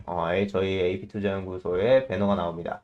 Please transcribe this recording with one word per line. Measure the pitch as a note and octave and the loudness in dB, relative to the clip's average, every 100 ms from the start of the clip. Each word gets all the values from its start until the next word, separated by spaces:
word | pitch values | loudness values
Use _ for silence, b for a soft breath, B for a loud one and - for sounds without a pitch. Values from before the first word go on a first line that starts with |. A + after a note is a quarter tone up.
| - | -6
어, | F2 E2 | -2 0
에-, | F#2 G2+ | 2 2
저희 | F#2+ F#2+ | 0 0
에이피 | F#2+ F2+ F#2+ - | 2 0 0 -6
투자연구소의 | G#2 G2 G2 F#2 F#2 F2 F2+ A2 C3 C3+ | -4 -2 -2 -4 -6 -2 0 4 4 4
배너가 | F#2 G2+ G2 | 0 2 2
나옵니다. | E2+ E2+ E2 - | 0 -4 -6 -8